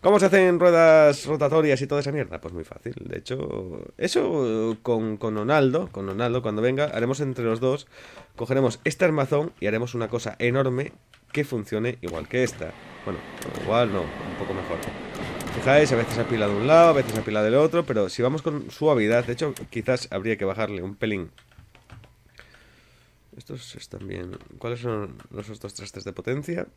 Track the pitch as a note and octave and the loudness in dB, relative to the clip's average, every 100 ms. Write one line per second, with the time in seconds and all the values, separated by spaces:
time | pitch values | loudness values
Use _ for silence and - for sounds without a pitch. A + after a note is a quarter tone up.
0 | F3+ G3+ F#3 G3 F#3 F3 F3 E3+ E3 D#3+ | 6 6 6 6 6 6 6 8 10 10
1 | D3+ C#3+ C3+ D3+ C#3+ D#3 D#3 C3 C#3 C#3+ | 8 6 -2 0 2 4 4 2 2 -2
2 | C#3+ D3 F#2+ E2 E2 F2 D#2 - - - | -2 -4 -6 -8 -10 -12 -12 -12 -12 -12
3 | - - - B2+ - - F#2+ D2 G1+ - | -10 -10 -8 -8 -6 -8 -8 -12 -16 -6
4 | F#3 - C4 E3 B2+ A2 A2+ A2 - A#2 | -2 0 0 0 0 0 -2 -4 -2 -2
5 | A2 G#2+ A#2 G#2+ G#2+ D3+ C3+ C#3 F#3 - | 0 -4 -4 -4 0 2 2 2 -4 -8
6 | G2 F#2+ A#2+ A#2+ A#2 G#2+ A#2 C3 D3 - | -8 -4 -2 -2 -2 0 0 0 -2 -2
7 | A#2+ C3 C#3+ B2 A#2 A2+ C3 C#3 - - | -2 -2 -4 -4 -2 0 0 -2 -6 -20
8 | - - - - A#2 C3 C3 A2 - - | -20 -20 -20 -12 -2 2 2 0 -4 0
9 | F3+ D#3 C3+ D3 D3+ - G2+ A2 B2 A#2+ | 0 2 0 0 -2 -4 -2 -2 -4 -6
10 | A2 A#2+ A2 - A#2+ B2+ C3 B2+ C#3 - | -4 -4 -6 -2 0 2 0 -2 -6 -12
11 | _ _ _ - C#3+ A#2+ G2+ G#2+ A#2 B2 | _ _ _ -6 -4 -4 -4 -4 -4 -4
12 | F2 E2+ D2+ B2 B2 - D#2+ - - - | -8 -8 -6 -2 -2 -2 -12 -12 -18 -14
13 | - F2 - - - - - A2+ A#2+ G2 | -10 -10 -10 -14 -12 -8 0 2 2 0
14 | D#2 - - F#2+ G2 F#2+ F2+ E2 - - | -4 -8 -10 -8 -6 -6 -6 -6 -8 -10
15 | - - - - - - B2 C#3 D3+ A#2+ | -12 -10 -10 -8 -8 -4 4 6 6 2
16 | A#2 A2+ A2+ A#2 G#2 G2+ A#2+ D#3+ E3+ D3 | 0 -2 -2 0 0 0 6 8 8 6
17 | A#2 A2 G#2+ G#2+ G#2+ B2+ D#3 E3+ D#3 A#2 | 2 -2 -2 0 2 4 4 2 0 0
18 | F#2+ - A#2+ D3+ D#3 D3 - - D3+ C#3 | 0 0 -2 0 -4 -6 -8 -2 2 4
19 | G#2+ A#2 A#2 B2 D#3 C3 - A#2 A2 B2+ | 4 2 0 -4 -4 -6 -10 -8 -2 -2
20 | - G2 G#2 G#2+ F#2+ G2 G#2+ G2+ F2+ G#2 | -2 -6 -4 -2 -2 -2 -4 -4 -8 -6
21 | A2 G2+ E2 _ _ - - _ _ - | -4 -4 -6 _ _ -20 -20 _ _ -20
22 | - _ _ _ - - _ _ _ _ | -20 _ _ _ -20 -20 _ _ _ _
23 | _ _ _ - - C3 - - - G2 | _ _ _ -20 -18 -16 -16 -20 -16 -16
24 | F#2+ F#2 F2+ F#2 - - A#2 A#2+ A#2+ A2 | -12 -10 -10 -14 -18 -14 -10 -8 -6 -6
25 | G2+ A#1+ - - G#2 G#2+ G#2 - G2+ - | -8 -12 -16 -14 -14 -14 -14 -14 -16 -14
26 | G2+ F#2 F#2 C3+ D3 E3+ - | -12 -10 -6 -6 -6 -8 -8